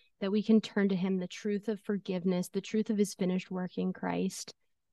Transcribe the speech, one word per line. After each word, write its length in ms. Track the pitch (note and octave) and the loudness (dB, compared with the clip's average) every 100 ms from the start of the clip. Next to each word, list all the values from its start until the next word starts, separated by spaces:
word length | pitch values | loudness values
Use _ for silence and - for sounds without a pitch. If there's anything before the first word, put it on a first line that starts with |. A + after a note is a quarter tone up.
| _ _ | _ _
that 120 | G3 | -2
we 100 | G#3+ | 0
can 180 | G3+ A3 | 6 4
turn 280 | - - G3+ | 4 2 2
to 80 | F#3+ | 2
him, 220 | F#3+ F#3+ | 2 0
the 100 | F3+ | -2
truth 400 | - G#3 G3+ G#3+ | -6 -4 -2 -2
of 120 | G#3 | -4
forgiveness, 680 | - G3+ G3 F#3 F#3 F3+ F#3 | -4 -4 -2 -2 0 0 0
the 120 | G3 | -4
truth 300 | - A3 G#3+ | -2 0 0
of 80 | G3+ | 2
his 160 | G#3 | 0
finished 340 | - F3+ F#3 - | 0 0 0 -2
work 300 | F#3 F3+ - | -6 -6 -2
in 140 | F#3 | -4
Christ, 600 | F3+ F3+ F3 F#3+ - - - _ _ _ | -2 -4 -2 -2 -4 -12 -16 _ _ _